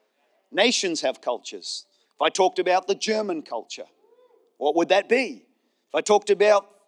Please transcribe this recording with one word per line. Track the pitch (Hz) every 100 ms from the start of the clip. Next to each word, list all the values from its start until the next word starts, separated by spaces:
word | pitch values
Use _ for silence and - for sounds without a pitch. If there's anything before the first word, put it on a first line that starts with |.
| _ _ _ _ _
Nations | 160 233 226 190 156
have | 135 123
cultures. | - 120 - 98 - - - _ _
If | -
I | 156
talked | 180 185 -
about | 175 185 190
the |
German | 185 - 214 208 165
culture, | 131 117 - - - _ _ _ _ _ _ -
what | 143 156
would | 170
that | 185 196
be? | 240 233 117 _ _ _ _ _
If |
I | 151
talked | 156 208 202
about | 190 208 202 - _